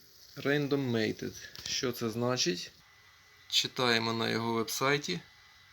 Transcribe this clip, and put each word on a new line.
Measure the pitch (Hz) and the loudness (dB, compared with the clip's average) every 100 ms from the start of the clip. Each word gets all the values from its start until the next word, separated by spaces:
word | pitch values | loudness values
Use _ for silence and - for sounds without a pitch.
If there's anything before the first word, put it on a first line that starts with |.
| - - - - | -20 -20 -20 -4
Random | 131 147 143 139 131 | 0 2 2 0 2
Mated. | 117 107 - 95 - - - - | 2 2 -2 -6 -10 -16 -12 -6
Що | - 123 | -4 -4
це | 120 117 | -2 -4
значить? | 113 120 127 170 175 - - - - - - - - - | -2 0 0 0 -2 -6 -16 -20 -20 -20 -20 -20 -20 -4
Читаємо | - 131 - 123 113 113 | 0 0 2 4 4 4
на | 113 113 | 0 0
його | 113 117 | 0 0
вебсайті. | 113 110 - 135 147 147 175 - - - - - | 0 -2 0 2 2 0 -6 -8 -20 -20 -20 -20